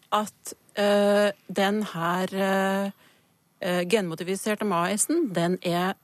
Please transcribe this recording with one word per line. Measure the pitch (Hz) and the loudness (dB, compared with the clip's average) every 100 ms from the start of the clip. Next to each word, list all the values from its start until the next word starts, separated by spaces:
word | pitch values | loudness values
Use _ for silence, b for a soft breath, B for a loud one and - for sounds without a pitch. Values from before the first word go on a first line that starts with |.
| - | -4
at, | 208 214 - - - _ - | -2 -2 -10 -18 -18 _ -2
eh, | 202 208 202 202 208 - - | 2 4 4 4 2 0 -6
den | 196 196 214 | 0 0 0
her, | 202 165 165 180 190 | -2 -4 -2 0 -2
eh, | 190 196 190 190 196 196 - b b b _ _ - | -2 0 2 2 0 -2 -8 b b b _ _ -8
eh, | 190 180 | -4 -2
genmodifiserte | 180 220 180 160 175 190 220 214 | 2 0 0 -6 -6 -4 -4 -2
maisen, | 208 170 175 208 - 320 294 | 0 0 0 0 0 0 0
den | 170 170 185 | 0 0 0
er | 180 170 185 - | -2 -2 -2 -4